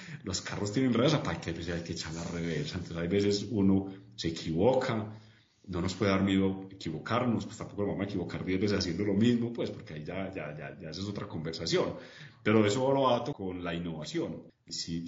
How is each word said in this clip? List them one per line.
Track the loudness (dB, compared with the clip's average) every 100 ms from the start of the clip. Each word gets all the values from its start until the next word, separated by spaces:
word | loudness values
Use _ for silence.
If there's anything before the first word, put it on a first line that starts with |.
| -14 -12
los | -6 -6
carros | -6 -4 -2
tienen | 2 4
reversa, | 4 6 4
¿para | 2 -4
qué? | -4
Pues | -6 -4
hay | -6
que | -4
echar | -6 -6
la | -6 -6
reversa. | -4 -2 -2 -4 -6
Entonces, | -6 -4
hay | 0
veces | 2 4 2 0
uno | 4 6 6 2 -6 -16 -6
se | -4
equivoca, | -4 -2 2 4 4 2 0 -4 -10 -18 -20 _ _ -6
no | -2
nos | -2
puede | 2 4
dar | 4
miedo | 4 4 4 0 -8
equivocarnos, | -10 -6 -6 -2 0 2 0 -2
pues | -8
tampoco | -10 -4
nos | -2
vamos | -2 -2
a |
equivocar | -2 -4 -4
diez | -2 2
veces | 2 2
haciendo | 0 0
lo | 2
mismo, | 4 6 4 2
pues, | -2 -6
porque | -6 -10
ahí | -10
ya, | -6 -6 -6
ya, | -6 -8 -8
ya, | -12 -12
ya | -10
esa | -8
es | -6
otra | -6 -6
conversación. | -6 -6 -4 0 0 0 -4 -12 -18 -20 -4
Pero | 4 6 6
eso | 4 4
lo | 4 4
ato | 4 2
con | -4 -6 -4
la | -4
innovación. | -4 -4 -6 -6 -4 -4 -6 -12 _ -12
Si | -8 -4 -4